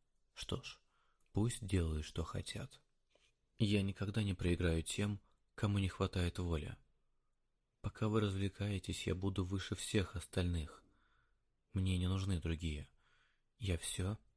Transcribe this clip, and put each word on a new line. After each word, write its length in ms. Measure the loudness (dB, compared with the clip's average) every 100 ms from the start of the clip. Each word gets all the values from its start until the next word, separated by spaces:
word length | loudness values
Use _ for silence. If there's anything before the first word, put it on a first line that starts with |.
| _ _ _
Что 280 | -12 -6 -6
ж, 180 | -6 -16 _ _ _ _ _
пусть 340 | 0 0 0 0
делают, 400 | 2 2 -2 -4
что 180 | -4
хотят. 560 | -4 -6 -6 -8 -10 -14 _ _ _ _ _ _ _ 0
Я 240 | 4 4
никогда 400 | 2 -2 -2 0
не 140 | 0 2
проиграю 480 | 2 4 4 2
тем, 360 | 0 0 0 -2 _ _ _ -2
кому 240 | 2 4
не 100 | 2
хватает 480 | 0 0 2 0 0
воли. 400 | 0 0 -2 -10 _ _ _ _ _ _ _ _ _ _
Пока 280 | -8 0 2
вы 120 | 4
развлекаетесь, 840 | 2 2 -2 -2 -2 -2 -4 -4 -2
я 80 | 0
буду 280 | 0 0
выше 320 | 0 -2 -4 -6
всех 400 | 0 0 0 -4
остальных. 680 | -4 0 2 0 -2 -10 -20 _ _ _ _ _ _ _ _
Мне 240 | 0 2 2
не 100 | 2
нужны 320 | 0 0 0
другие. 480 | 0 -2 -2 -4 -8 _ _ _ _ _ _ -6
Я 220 | -2 -2
всё 400 | -2 -2 -2 -4 _